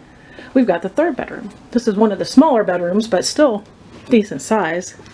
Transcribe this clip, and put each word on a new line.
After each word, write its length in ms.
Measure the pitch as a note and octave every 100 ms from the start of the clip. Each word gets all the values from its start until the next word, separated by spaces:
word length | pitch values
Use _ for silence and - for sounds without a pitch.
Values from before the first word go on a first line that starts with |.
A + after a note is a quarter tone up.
| - - - - -
we've 140 | C4 A#3
got 160 | F3
the 60 | F#3
third 280 | - E4 C4
bedroom. 340 | - - G3+ - -
This 180 | A#3+ A#3
is 80 | G3
one 160 | A3
of 60 | F#3+
the 60 |
smaller 400 | E3+ - D#4 A#3+
bedrooms, 440 | F#3+ F3+ F3 G3 A3
but 160 | F3+
still 400 | - - D4 G#3 - - - - -
decent 340 | A#3+ G#3 -
size. 540 | - A3 E3+ E3+ F#3 - -